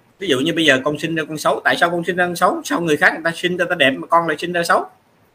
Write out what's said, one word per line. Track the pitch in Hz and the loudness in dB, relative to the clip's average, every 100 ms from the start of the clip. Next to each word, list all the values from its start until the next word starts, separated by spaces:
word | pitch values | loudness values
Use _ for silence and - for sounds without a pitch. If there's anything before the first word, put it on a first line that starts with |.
| _ _ | _ _
Ví | 190 | -2
dụ | 131 | 0
như | 156 | 0
bây | 165 156 | 2 4
giờ | 131 | 4
con | 143 147 | 2 -4
sinh | 160 160 | -4 -4
ra | 147 | -6
con | 156 | -4
xấu, | 160 147 | -2 0
tại | - 135 | 0 2
sao | 175 | 0
con | 175 | 0
sinh | 170 180 | -2 -2
ra | 180 | -2
con | 175 | 0
xấu? | 185 330 | 0 0
Sao | - 294 | -4 -4
người | 170 147 | 0 2
khác | 190 | 2
người | - | 0
ta | 165 165 | -4 -4
sinh | 180 180 | -4 -2
ra | 170 | -2
ta | 170 | 2
đẹp | 135 | 2
mà | 139 160 | 2 2
con | 170 165 | 2 2
lại | 151 | -2
sinh | 175 | -4
ra | 175 | -2
xấu? | 170 202 415 - _ _ _ | 0 0 0 -10 _ _ _